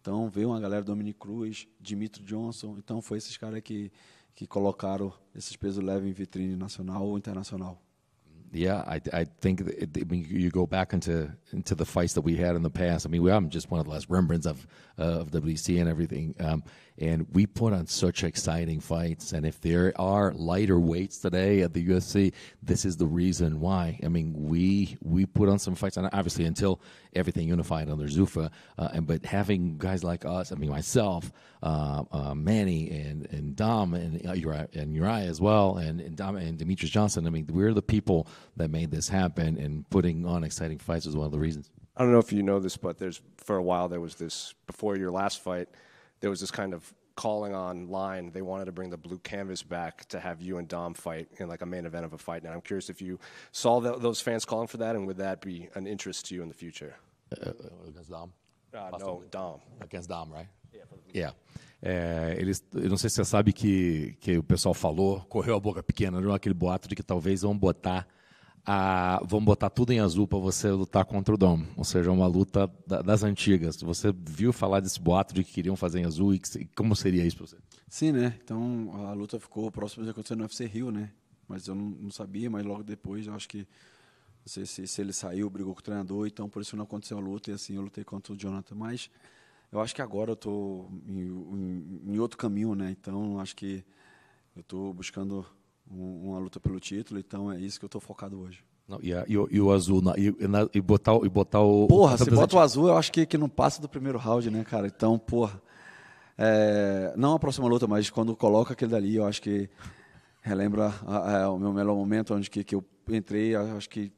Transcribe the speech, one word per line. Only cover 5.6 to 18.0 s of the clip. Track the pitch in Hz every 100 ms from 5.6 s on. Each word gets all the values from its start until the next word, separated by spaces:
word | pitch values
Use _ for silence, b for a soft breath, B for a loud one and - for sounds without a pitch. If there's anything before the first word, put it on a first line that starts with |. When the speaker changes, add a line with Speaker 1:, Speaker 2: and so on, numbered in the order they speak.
| 101 98
Speaker 1:
leves | 95 98 98
em |
vitrine | 95 95 92 92 92
nacional | 95 - 92 95 101
ou | 101
internacional. | 101 95 98 95 92 90 _ _ _ _ 76 80 -
Speaker 2:
Yeah, | 80 90 98 -
I, | 80 -
I | 82 82 _
think | 95 92
that | 87 -
it, | 82 -
I |
mean, | 82 90 78
you | 95 87
go | 92 87
back | 95 92
into, | 87 87 82 76 - _
into | - -
the | 80 85
fights | - 87 -
that |
we | 78 82
had | 87 87
in |
the | 82
past. | - 87 82 76
I |
mean, | 85
we, | 87
I'm | 104 82
just | 82 -
one | 85
of | 76
the |
last | 76 -
remnants | 90 85 85 80
of, | 69 - B B -
uh, | 82 85
of | 80
W | 80 76 78
C | - 87
and | 85
everything. | 80 85 69 80 -
Um, | 80 80 - B B -
and | 80 80 80
we | 92 107
put | - 117
on | 95 85
such | -